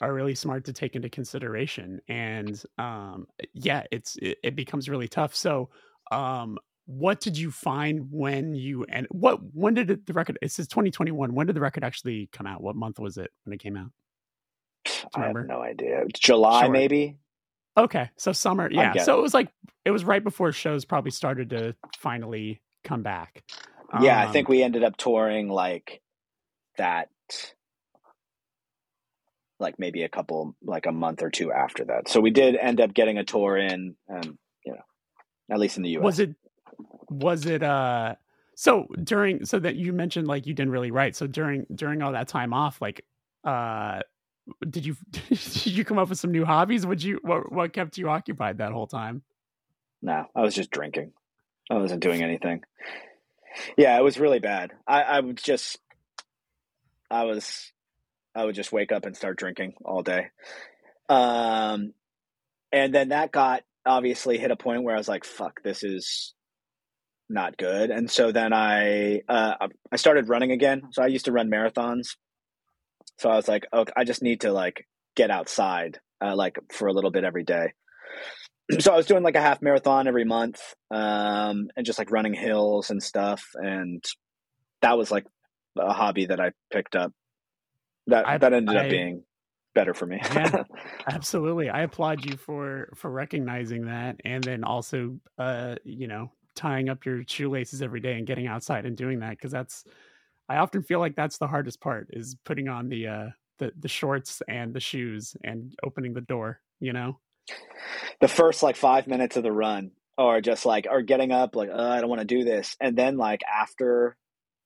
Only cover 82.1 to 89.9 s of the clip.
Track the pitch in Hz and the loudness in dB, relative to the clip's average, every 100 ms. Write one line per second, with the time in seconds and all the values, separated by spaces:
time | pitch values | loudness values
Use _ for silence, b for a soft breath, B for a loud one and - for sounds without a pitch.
82.1 | 110 110 104 117 107 104 104 - 101 - | 0 0 -2 0 2 4 2 0 -4 -2
83.1 | 104 101 101 - - 95 95 90 87 - | -2 0 -2 -8 -8 -6 -6 -6 -8 -10
84.1 | - _ _ _ _ _ - 120 120 107 | -12 _ _ _ _ _ 2 4 4 2
85.1 | 104 - _ _ _ _ - 95 104 107 | 0 -2 _ _ _ _ -4 -2 2 0
86.1 | 95 92 90 90 - - 104 - 92 87 | 0 0 0 -2 -4 -6 -4 -2 -2 -2
87.1 | - _ _ _ _ _ _ _ _ - | -6 _ _ _ _ _ _ _ _ 4
88.1 | 117 110 147 135 123 107 104 95 92 87 | 4 4 6 6 6 4 2 2 0 -2
89.1 | 90 - _ _ _ _ 104 92 | -8 -14 _ _ _ _ 2 2